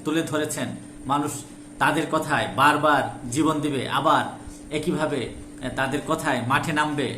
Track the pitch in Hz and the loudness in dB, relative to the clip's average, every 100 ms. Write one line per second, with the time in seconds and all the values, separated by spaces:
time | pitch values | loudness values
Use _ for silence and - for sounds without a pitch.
0 | 156 160 156 151 151 151 147 - - - | 0 0 0 -2 -2 -4 -6 -8 -14 -12
1 | 127 143 147 - - - - - 135 156 | -2 0 0 -6 -12 -18 -18 0 2 2
2 | 151 156 151 131 104 - 147 147 151 139 | 0 -2 0 0 0 4 6 6 4 4
3 | 123 - 123 131 156 151 147 135 87 135 | 2 -6 -4 2 2 2 0 -2 -2 2
4 | 151 135 110 - - - - 151 175 151 | 4 4 2 -8 -14 -14 -6 -2 0 0
5 | 156 139 101 - - - 131 131 131 143 | 0 0 -4 -8 -14 -8 -6 -2 0 0
6 | - 156 156 123 113 143 - 151 151 143 | -2 0 0 0 2 2 2 0 0 0
7 | 120 | -2